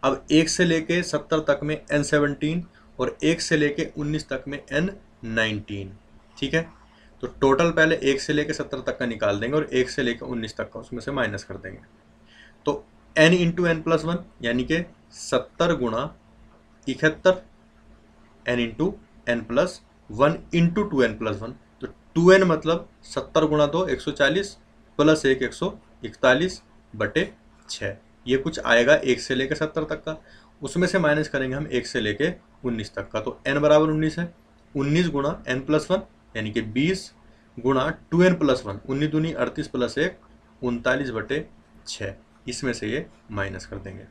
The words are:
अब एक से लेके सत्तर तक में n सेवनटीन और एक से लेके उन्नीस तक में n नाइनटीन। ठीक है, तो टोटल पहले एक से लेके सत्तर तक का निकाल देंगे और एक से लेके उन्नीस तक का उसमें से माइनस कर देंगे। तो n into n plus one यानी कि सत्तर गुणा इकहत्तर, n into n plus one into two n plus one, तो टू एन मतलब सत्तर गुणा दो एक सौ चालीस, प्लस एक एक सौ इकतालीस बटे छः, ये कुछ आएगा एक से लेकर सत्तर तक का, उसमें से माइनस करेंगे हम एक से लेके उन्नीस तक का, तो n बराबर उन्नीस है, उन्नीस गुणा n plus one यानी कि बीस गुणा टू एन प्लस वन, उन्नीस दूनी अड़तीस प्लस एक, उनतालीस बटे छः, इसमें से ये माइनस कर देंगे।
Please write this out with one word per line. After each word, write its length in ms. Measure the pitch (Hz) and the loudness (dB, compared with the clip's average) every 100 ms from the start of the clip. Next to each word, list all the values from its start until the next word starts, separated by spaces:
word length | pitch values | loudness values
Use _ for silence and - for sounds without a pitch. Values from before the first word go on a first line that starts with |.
अब 220 | 139 131 - | -2 -2 2
एक 180 | 151 160 | 2 2
से 160 | - 180 | 0 2
लेके 380 | 165 160 170 | 0 0 -2
सत्तर 360 | 170 151 - 160 151 | -2 -6 -2 -2 0
तक 100 | 139 | -2
में 160 | 147 151 - | -2 -6 -2
n 180 | 147 | -2
सेवनटीन 640 | 143 151 147 143 147 165 170 - - - | 2 2 2 0 -2 -4 -6 -16 -20 -6
और 180 | 127 - | -4 0
एक 180 | 147 165 | 0 0
से 160 | - 160 | 0 2
लेके 340 | 147 147 156 - | 2 0 -6 -4
उन्नीस 300 | 147 151 - | -4 -4 -4
तक 140 | 131 139 | -8 -8
में 160 | 139 - | -12 -4
n 220 | 139 180 196 - - 117 | -2 -2 -4 -18 -16 -6
नाइनटीन। 720 | 113 110 107 104 104 95 98 _ - - - | 0 0 -2 -6 -10 -10 -14 _ -20 -20 -8
ठीक 160 | 135 | -2
है, 80 | 160 165 - - - - - | -2 -4 -14 -20 -20 -20 -12
तो 40 | 123 | -12
टोटल 420 | - 139 135 170 | 0 4 6 4
पहले 240 | 165 156 160 | 4 2 4
एक 180 | 135 135 | 2 0
से 120 | - | 0
लेके 200 | 147 147 | -2 0
सत्तर 260 | 147 147 131 | -4 -6 -6
तक 160 | 127 123 | -6 -4
का 80 | 123 | -4
निकाल 340 | 110 107 101 | -2 0 0
देंगे 160 | 113 147 | 0 -2
और 60 | 151 | 0
एक 160 | 127 127 | 0 0
से 140 | - | 0
लेके 220 | 123 117 123 | -2 -2 -6
उन्नीस 300 | 123 110 - | -6 -8 -8
तक 120 | 110 | -10
का 80 | - | -10
उसमें 200 | - 120 | -12 -10
से 100 | 113 | -6
माइनस 320 | 139 113 98 | -2 -2 -4
कर 140 | - 95 | -10 -14
देंगे। 220 | 92 101 - _ _ _ _ - - _ - | -14 -16 -20 _ _ _ _ -20 -20 _ -4
तो 180 | - - - _ - | -4 -6 -20 _ 4
n 180 | 160 180 | 6 6
into 280 | 170 170 175 | 2 0 0
n 140 | 160 | 0
plus 220 | 156 160 156 | 0 0 0
one 140 | 170 - - | -6 -8 -8
यानी 220 | 120 120 | -2 -2
कि 200 | 123 160 170 - _ | 0 -2 -4 -14 _
सत्तर 640 | - - 131 - _ 170 156 | -18 -4 -4 -4 _ 0 2
गुणा 280 | 123 110 147 - _ - - - _ - - | 0 -2 -6 -10 _ -20 -20 -20 _ -14 -8
इकहत्तर, 540 | 131 156 156 185 185 - - _ _ - - _ - - - - | 0 0 2 2 2 -2 -20 _ _ -20 -20 _ -20 -20 -12 -4
n 140 | 123 | -2
into 280 | 117 110 165 202 - - - | -2 -2 -4 -4 -18 -18 -4
n 140 | 117 104 | -4 -2
plus 240 | 120 175 - _ _ _ | 0 0 -2 _ _ _
one 280 | 107 143 170 - 170 | 2 2 2 -4 2
into 300 | 170 190 202 | 2 2 -2
two 100 | 143 | 2
n 140 | 117 107 | 2 2
plus 240 | 110 98 | -4 -4
one, 120 | 113 131 _ _ | -8 -14 _ _
तो 60 | - - - - | -14 -14 -8 2
टू 160 | 175 | 8
एन 120 | 190 | 8
मतलब 440 | 185 156 156 170 - - - | 8 2 0 -2 -4 -20 -8
सत्तर 400 | - - - 156 | -8 0 2 2
गुणा 200 | 151 147 | 4 2
दो 200 | 156 185 | 2 -2
एक 140 | 127 | -2
सौ 100 | - | -4
चालीस, 420 | 143 139 170 196 - _ _ - - | 2 2 2 -4 -10 _ _ -20 2
प्लस 260 | 147 156 139 | 4 6 4
एक 160 | 131 | 2
एक 100 | 127 | 0
सौ 200 | - 185 - - - 117 | -4 -6 -6 -20 -14 -12
इकतालीस 560 | - 131 131 180 - _ - _ | 2 4 4 2 -4 _ -20 _
बटे 380 | 104 104 - 202 - - - - | -6 -2 -2 -4 -8 -20 -20 -16
छः, 260 | - 104 - _ _ - | -8 -8 -8 _ _ -2
ये 120 | 131 | 0
कुछ 220 | 147 - | 0 -4
आएगा 360 | 117 117 120 151 | 4 4 6 4
एक 260 | 135 123 | 4 0
से 140 | - 127 | 0 -2
लेकर 200 | 135 151 | -2 -2
सत्तर 280 | 156 165 151 | -2 -4 -6
तक 180 | 151 | -6
का, 140 | - 156 - - - _ | -8 -12 -14 -20 -20 _
उसमें 260 | 139 - 180 | -8 -2 0
से 120 | 196 | 2
माइनस 280 | 160 147 147 | 2 2 0
करेंगे 260 | 139 131 135 | -2 -4 -4
हम 120 | 151 | -2
एक 180 | 123 120 | -4 -2
से 120 | 127 | -4
लेके 320 | 107 101 156 180 - - 127 | -2 -2 -2 -4 -16 -8 -6
उन्नीस 280 | 117 101 - | -4 -6 -10
तक 140 | 95 | -6
का, 100 | 107 | -6
तो 200 | 107 - - | -6 -8 -2
n 100 | 139 | 2
बराबर 320 | 147 151 156 | 6 6 4
उन्नीस 280 | 156 156 156 | 2 -2 -4
है, 140 | 170 - _ _ _ 143 | -8 -10 _ _ _ -4
उन्नीस 340 | 139 151 175 | 0 2 2
गुणा 340 | 143 143 165 - | 0 -2 -4 -4
n 160 | 127 135 | -6 0
plus 220 | 151 151 | 0 2
one 140 | 190 - _ _ 113 | -2 -2 _ _ -8
यानी 160 | 110 | -4
कि 100 | 110 | -4
बीस 480 | 107 113 151 185 - - - - _ - | -4 -2 0 -2 -6 -20 -20 -20 _ -4
गुणा 300 | 120 135 139 165 - | 0 2 0 -4 -2
टू 100 | 165 | 4
एन 100 | 180 | 4
प्लस 280 | 175 147 123 107 | 6 2 2 0
वन, 140 | 98 - | -10 -6
उन्नीस 240 | 135 151 | -2 0
दूनी 220 | 151 160 | 0 -2
अड़तीस 340 | 156 - - 143 | -2 -4 -4 -6
प्लस 300 | 127 120 135 | -2 -2 0
एक, 200 | 170 - - - _ _ | -2 -4 -20 -20 _ _
उनतालीस 480 | 123 120 117 131 139 | -4 -2 0 0 0
बटे 340 | 113 104 143 160 - _ - - | -4 -4 -4 -6 -18 _ -20 -16
छः, 260 | - 98 95 _ _ - | -10 -10 -10 _ _ -12
इसमें 240 | 120 135 | -6 -4
से 140 | 117 110 | -4 -4
ये 180 | 127 175 - _ | -6 -8 -18 _
माइनस 340 | 104 98 95 - | -6 -6 -8 -12
कर 120 | 101 | -14
देंगे। 260 | 95 95 107 | -12 -16 -20